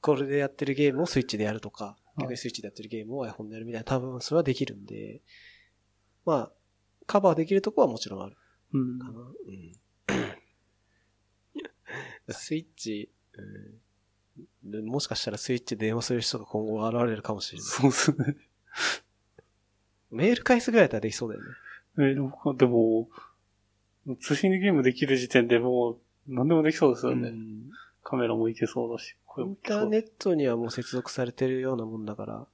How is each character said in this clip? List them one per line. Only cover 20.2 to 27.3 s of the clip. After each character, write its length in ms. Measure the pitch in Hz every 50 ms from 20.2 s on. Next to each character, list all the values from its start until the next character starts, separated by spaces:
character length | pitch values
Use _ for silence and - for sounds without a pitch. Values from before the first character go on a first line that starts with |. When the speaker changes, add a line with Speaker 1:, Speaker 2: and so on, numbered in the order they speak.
| 156 214
Speaker 1:
ー 40 | 240
ル 80 | - -
返 160 | - 254 233
す 120 | - -
ぐ 60 | 226
ら 60 | 233 185
い 40 |
だ 20 | -
っ 20 |
た 60 | -
ら 40 | 107
で 80 | 107 107
き 40 | 104
そ 140 | - 127
う 20 | 110
だ 60 | 107
よ 60 | -
ね。 60 | - - - - - - - - _ _ _
Speaker 2:
メ 100 | - 143 135
ー 40 | 135
ル 80 | 139 139
も、 320 | 131 139 - - 147 131
で 100 | 127 131
も、 440 | 123 120 117 113 113 113 113 120 - - - - - _ _ _ _ _ _ _ _ _ _ _ _ _ _ _ 143 127 -
通 160 | - - 151
信 160 | 143 - 190
で 80 | 190 185
ゲ 120 | 185 202
ー 20 | 180
ム 100 | 147 127
で 100 | 127 123
き 120 | - 156
る 120 | 135 135
時 120 | 127 123 123
点 180 | - 131 117
で 120 | 117 123 117
も 320 | 120 127 123 123 120 117
う 80 | 120 - _ _ _ _ _
何 200 | 147 131 123 127
で 60 | 151 170
も 80 | 160
で 100 | 151 156
き 40 | 156
そ 160 | - 160 139
う 20 | 120
で 60 | -
す 60 | -
よ 100 | 127 127
ね。 140 | 123 120
Speaker 1:
う 20 | 117